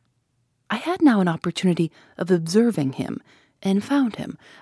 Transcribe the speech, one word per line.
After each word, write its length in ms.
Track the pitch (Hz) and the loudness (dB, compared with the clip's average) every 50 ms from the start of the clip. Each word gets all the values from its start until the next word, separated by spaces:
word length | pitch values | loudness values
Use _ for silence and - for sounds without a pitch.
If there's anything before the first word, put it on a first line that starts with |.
| _ _ _ _ _ _ _ _ _ _ _ _ _ _ | _ _ _ _ _ _ _ _ _ _ _ _ _ _
I 60 | 214 | -8
had 260 | 226 - 320 359 370 339 | -6 -4 -4 -2 4 4
now 180 | 285 226 202 | 4 6 4
an 80 | 185 175 | 2 2
opportunity 640 | 160 156 - 175 - - - 185 170 165 165 160 - - - _ _ | 0 -2 -4 -6 -4 0 0 0 2 2 0 -2 -4 -10 -20 _ _
of 140 | - 180 170 | -8 0 0
observing 640 | 190 175 160 165 175 220 233 240 214 165 143 135 131 | 2 0 0 0 2 2 2 2 0 0 -2 -2 -2
him, 260 | - - - - - - _ _ _ _ _ _ _ - | -4 -6 -6 -8 -10 -12 _ _ _ _ _ _ _ -4
and 220 | 196 190 202 208 | -2 0 0 0
found 320 | - 285 285 269 226 - | 0 0 0 0 0 -2
him 220 | - - - - - - - - - | -6 -10 -12 -12 -16 -18 -20 -20 -12